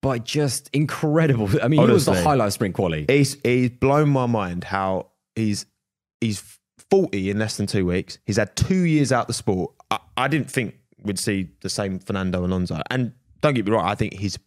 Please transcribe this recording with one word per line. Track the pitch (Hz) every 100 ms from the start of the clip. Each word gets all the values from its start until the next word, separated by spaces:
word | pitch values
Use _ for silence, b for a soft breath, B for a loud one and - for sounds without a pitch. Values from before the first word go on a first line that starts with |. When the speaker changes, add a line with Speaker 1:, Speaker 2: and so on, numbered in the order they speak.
Speaker 1:
But | 135 123
just | 117 147 147 120 -
incredible. | 135 151 - 156 156 160 123 104 107
<laughs> |
I | 113
mean, | 151
he | 127
was | - -
the |
Speaker 2:
Honestly. | 92
Speaker 1:
highlight | 87 139 104
of |
sprint | - 104
quali. | 87 95 78 76
Speaker 2:
It's, | 139 139 -
it's | 120 123 127 120
blown | 131 143 151
my | 139 123
mind | 117 92 87
how | 87 98 95 95 - _ _ -
he's, | 110 101 - _ _ _ _ _
he's | 117 101 - - _ _ -
forty | 196 175 101 95
in | 101
less | 110 -
than | 101
two | 104 90
weeks. | 90 101 -
He's | - 104
had | 107 -
two | - 185
years | 175 156 135
out | 123 -
the |
sport. | 117 - 95 - _ -
I, | 110 _ -
I | 131
didn't | 151 123
think | - 156 - _ _
we'd | 101 104
see | - 98 92 _
the | 95
same | - 101 92
Fernando | - 101 92 90
Alonso. | 90 92 90 85 -
And | 131 120 - _ _
don't | 151
get | 131 98
me |
wrong, | 110 87
I | 104
think | 107
he's | 92 98 -